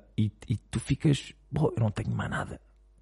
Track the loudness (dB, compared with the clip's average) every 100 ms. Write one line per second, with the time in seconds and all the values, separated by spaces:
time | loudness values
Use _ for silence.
0 | -2 -2 -2 -2 -6 -6 -4 -6 -2 2
1 | 4 2 0 -18 -6 0 0 2 0 0
2 | -4 -2 -2 -4 -6 -10 _ _ _ _